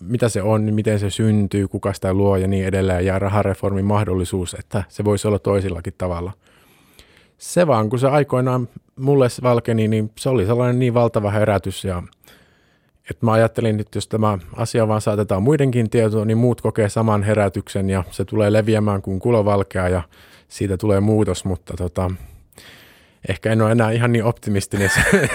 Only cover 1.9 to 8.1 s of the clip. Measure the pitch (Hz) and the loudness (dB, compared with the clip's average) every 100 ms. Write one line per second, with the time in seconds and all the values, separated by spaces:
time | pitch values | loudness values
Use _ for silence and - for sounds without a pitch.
1.9 | 98 95 95 98 98 95 98 95 95 95 | -4 -2 2 2 2 0 0 0 0 0
2.9 | 90 95 95 98 104 98 95 104 98 98 | 0 0 0 0 0 0 -2 -2 -2 0
3.9 | 104 104 92 90 95 90 98 - 113 98 | 0 0 -2 -2 -4 -6 -10 -8 -6 -6
4.9 | - 104 101 110 101 - 101 95 87 87 | -4 -2 0 0 -2 0 0 -2 -6 -10
5.9 | - 90 85 90 101 _ _ _ _ _ | -8 -6 -6 -8 -12 _ _ _ _ _
6.9 | - - _ _ _ - - 175 120 107 | -20 -20 _ _ _ -6 0 2 2 0
7.9 | 123 131 | 0 2